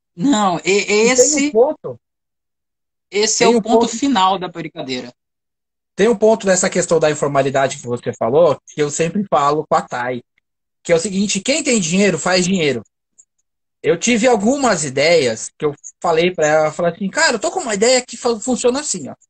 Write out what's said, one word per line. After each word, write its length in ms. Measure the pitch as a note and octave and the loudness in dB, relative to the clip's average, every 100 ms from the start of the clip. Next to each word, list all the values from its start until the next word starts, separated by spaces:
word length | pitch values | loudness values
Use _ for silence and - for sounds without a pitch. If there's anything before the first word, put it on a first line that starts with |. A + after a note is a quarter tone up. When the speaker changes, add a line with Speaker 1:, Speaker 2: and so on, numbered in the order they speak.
| _ - | _ -4
Speaker 1:
Não, 460 | A#3+ G#3+ G3+ E3+ | 0 2 0 -2
e-, 180 | F3 G3 | 0 0
Speaker 2:
E 40 | F#3+ | 2
tem 140 | G#3 A3+ | 2 4
um 40 | |
Speaker 1:
esse, 400 | B3+ C4+ D4 D4 | 4 2 2 0
Speaker 2:
ponto. 480 | A3 C#4 D4+ D#3 - _ _ _ _ _ _ _ _ _ _ _ | 2 2 0 -10 -14 _ _ _ _ _ _ _ _ _ _ _
Speaker 1:
esse 340 | G3 A3 - | -2 0 2
é 40 | A3+ | 4
Speaker 2:
Tem 80 | A#3 | 2
Speaker 1:
o 40 | |
Speaker 2:
um 20 | |
Speaker 1:
ponto 180 | A3 A#3 A#3 | 4 2 2
Speaker 2:
ponto. 100 | - | -2
Speaker 1:
final 400 | C#4+ A3+ F#3+ F#3+ | 0 2 2 0
da 100 | F3 | -6
brincadeira. 640 | E3+ D#3 E3+ B2+ B2+ B2 - _ _ _ _ _ _ _ - | -10 -12 -10 -10 -10 -12 -20 _ _ _ _ _ _ _ 0
Speaker 2:
Tem 120 | G#3 | 0
um 80 | G#3 | 2
ponto 300 | A3 A3 G3 | 2 2 0
nessa 240 | F3+ F#3 | 0 0
questão 300 | F3+ E3 E3 | -2 0 2
da 100 | D#3 | 2
informalidade 680 | D3 D3 C#3 C#3 C3+ C3+ - | 0 -2 0 0 0 -2 -4
que 100 | A#2+ | -8
você 260 | A#2+ - | -8 -6
falou, 460 | A#2 A#2 C#3+ E3+ C3 _ | -4 0 4 4 2 _
que 120 | - | -4
eu 120 | D3 | -4
sempre 340 | - E3 G3 G3+ | -2 -4 -2 -2
falo 380 | D#3+ C#3+ D3+ D3 | 0 2 0 0
com 80 | E3 | -2
a 60 | |
Thay, 420 | F3+ B2 B2 B2 - _ _ _ _ _ | -2 -8 -6 -8 -12 _ _ _ _ _
que 80 | - | 0
é 40 | E3 | 0
o 40 | |
seguinte: 400 | G3+ F#3 G3+ G3 | 0 -2 -2 -2
quem 240 | F#3+ D4 | -2 -2
tem 160 | D4 A#3 | 0 0
dinheiro, 400 | D#3+ F#3 G3+ E3 | 0 2 2 0
faz 260 | F3+ F#3 F3 | 0 0 0
dinheiro. 380 | G3 D3+ B2 - _ _ _ _ _ _ _ _ _ | 0 0 -2 -8 _ _ _ _ _ _ _ _ _
Eu 160 | - E3+ | -2 0
tive 300 | A3 A#3+ B3 | 0 2 2
algumas 560 | A#3 G#3 C#4+ C4 F#3 | 2 2 0 0 -2
ideias 680 | D3 C3 D3+ E3+ B2 A2 - - | -2 0 2 4 2 -4 -10 -6
que 80 | D3+ | -6
eu 80 | C#3+ - _ | -6 -18 _
falei 300 | F3 D#3+ F3 | -2 2 0
pra 160 | F3+ D3+ | 0 2
ela, 200 | D#3 D#3 | 2 0
eu 40 | |
falei 220 | D3 F3 | -2 -4
assim, 160 | E3+ G3 | -4 -6
"Cara, 240 | - D#4+ | 0 0
eu 60 | A#3 | 0
tô 100 | D#4+ | -4
com 100 | F#4+ | -6
uma 120 | C#4+ | -4
ideia 280 | G#3 A#3 B3+ B3 | 0 2 2 -2
que 100 | A#3 | -6
fa-, 220 | B3 A3+ | -4 -4
funciona 420 | B3+ B3 B3 C4 | -4 -2 0 -2
assim, 280 | D4 F#3 B2 | -4 -8 -10
ó." 60 | - _ | -16 _